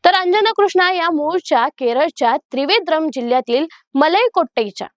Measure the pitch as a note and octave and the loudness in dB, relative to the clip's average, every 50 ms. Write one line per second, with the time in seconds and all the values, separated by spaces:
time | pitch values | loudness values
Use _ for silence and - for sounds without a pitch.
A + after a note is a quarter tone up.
0 | - F4 F#4+ F#4+ F#4 F4+ F4+ G#4+ G4+ A4 A4 G#4+ G4+ F#4+ - F#4 F4+ F4+ F#4 F4+ | 2 2 2 2 0 0 0 2 2 0 2 0 0 0 2 0 0 2 0 0
1 | E4 E4+ E4+ D4 D4 D4+ F4 F4+ _ - D#4 A#3 A#3 D4 _ _ C4+ A#3 A#3 B3+ | -2 -2 -2 -2 -2 -2 -2 -4 _ 0 0 0 0 0 _ _ -4 -2 0 0
2 | D4+ E4+ - - C#4+ - B3+ D4 _ _ - B3+ C#4 D4 G4+ A#4 F4+ D#4+ D#4+ D#4 | 0 -2 -2 -2 0 0 0 -2 _ _ -4 -4 0 0 0 0 0 0 -2 -2
3 | D#4+ D#4 - C4 A#3+ A#3 B3 B3+ A#3+ - A#3 C4 D#4+ D#4+ - - _ _ _ C4+ | -2 -4 -4 -4 -2 0 0 0 0 0 -2 -2 -2 -4 -8 -20 _ _ _ 2
4 | D4 D#4 F4 G4+ A#4+ A#4 - F#4 D#4+ - _ - A3+ G3+ - - F#3 F3+ _ | 2 4 4 2 2 2 0 0 -2 -2 _ -4 -4 -4 -6 -12 -14 -14 _